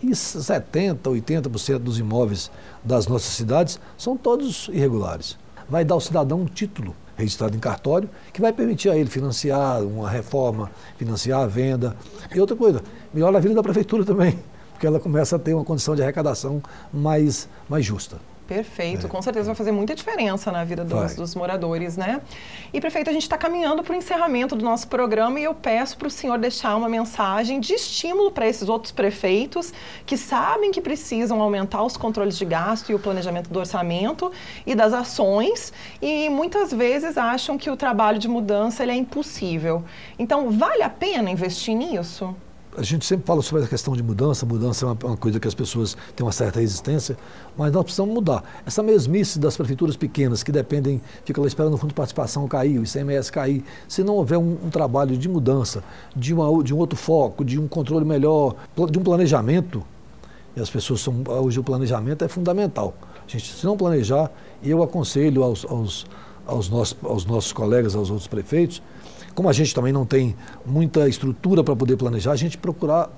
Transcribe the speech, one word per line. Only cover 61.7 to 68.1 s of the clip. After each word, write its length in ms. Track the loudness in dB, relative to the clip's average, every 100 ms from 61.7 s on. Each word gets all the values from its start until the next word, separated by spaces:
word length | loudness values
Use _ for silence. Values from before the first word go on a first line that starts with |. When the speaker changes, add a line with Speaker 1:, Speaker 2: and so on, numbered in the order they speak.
| 0 2 0 0 -2
Speaker 1:
é 40 | -2
fundamental. 640 | 0 0 2 0 0 -4 -6 -16 -20 -10
A 20 |
gente, 240 | -10 -10
se 140 | -4 -2
não 100 | 2
planejar, 540 | 2 2 4 2 2 -4 -20 -8
eu 180 | 0 2
aconselho 640 | 4 0 0 2 4 4
aos, 220 | 4 2
aos, 420 | -4 -4 -2 -4 -10 -18 -18 -16 -6
aos 240 | -2 0
nossos, 260 | 2 0 -2
aos 240 | -2 -2 2
nossos 260 | 0 0
colegas, 440 | -2 4 4 4 0
aos 140 | -2